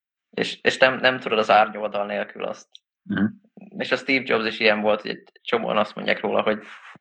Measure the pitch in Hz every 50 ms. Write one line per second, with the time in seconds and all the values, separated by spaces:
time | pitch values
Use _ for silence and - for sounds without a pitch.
0 | _ _ _ _ _ _ _ - - - - - - - - - 135 131 127 -
1 | - 127 127 127 - 123 113 107 107 113 101 107 110 110 104 104 107 104 101 101
2 | 101 104 104 101 101 - - - - - - - - _ - _ _ _ _ _
3 | _ 95 - 95 104 113 - - _ _ _ - - - - 117 123 - 131 -
4 | - - 135 131 - - 117 113 110 110 107 - 113 107 104 107 107 107 104 -
5 | - 110 - - - - _ _ _ - 120 113 107 120 113 107 107 - - -
6 | - 104 107 - - 104 104 104 101 107 107 214 - - - - - - - -